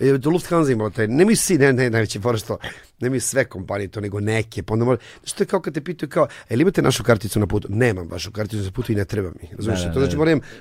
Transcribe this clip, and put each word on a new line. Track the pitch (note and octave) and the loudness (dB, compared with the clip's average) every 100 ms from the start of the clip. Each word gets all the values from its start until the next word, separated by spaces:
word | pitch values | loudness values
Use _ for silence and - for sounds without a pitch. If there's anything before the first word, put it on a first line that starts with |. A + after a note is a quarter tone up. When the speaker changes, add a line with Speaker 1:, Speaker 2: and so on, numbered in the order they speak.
Speaker 1:
E, | C3 C#3 | 2 4
to | C3+ | 2
Lufthansa | F3 - E3+ D3 | 0 2 2 2
imala | A2+ G#2+ | 2 0
taj, | G2+ G#2+ | -2 0
nemoj | C3 G3+ A3 | 4 4 4
svi, | - D#3+ | 2 4
ne, | C#3 | 4
ne, | B2 B2+ | 4 2
najveće | A2+ G#2+ G#2+ | 2 0 -2
fora | A#2 A2+ | -2 -2
što, | - G2+ - - - - | -2 -8 -10 -16 -20 -6
nemoj | B2 C3 | -4 -2
sve | - B2+ | -2 0
kompanije | B2 F#2+ G2 G2+ G2+ | -2 -4 -6 -6 -6
to, | A2 | -6
nego | G2+ G2+ | -6 -4
neke, | G#2 A2 A2 - | 0 0 -2 -8
pa | E2+ | -4
onda | A2 | 0
mora, | A#2+ B2 - - | 2 0 -4 -16
znaš | - | -8
što | - | -4
je | G3+ | -2
kao | F#3+ | -2
kad | E3+ | -4
te | D3+ | -8
pitaju | F3+ F3 D3+ | -8 -8 -4
kao, | E3+ C#3+ - - | 0 0 -2 -2
„E, | A2+ | 2
li | |
imate | F3+ - | 2 4
našu | - - | 2 2
karticu | A2 A2+ G2 G#2+ | 2 2 2 0
na | G2 | 0
putu?” | G#2 - | 0 -2
„Nemam | G2+ B2 F#2 E2 | 0 2 0 -6
vašu | F2 G#2 | -10 -8
karticu | G#2+ G#2+ G#2+ | -8 -6 -4
na | F#2+ | -4
putu | A2 A#2 | -4 -2
i | |
ne | G#2 | -2
treba | G2 G2+ F2+ | -2 -4 -4
mi.” | - - | -8 -14
Razumiješ? | - - F#2 | -6 -4 -2
Speaker 2:
Da, | F2 | -2
da, | |
Speaker 1:
To | E2+ | 0
znači, | C3+ | 0
Speaker 2:
da. | D3 | 2
Speaker 1:
moram | D#3+ D3 - - | 2 2 -2 -12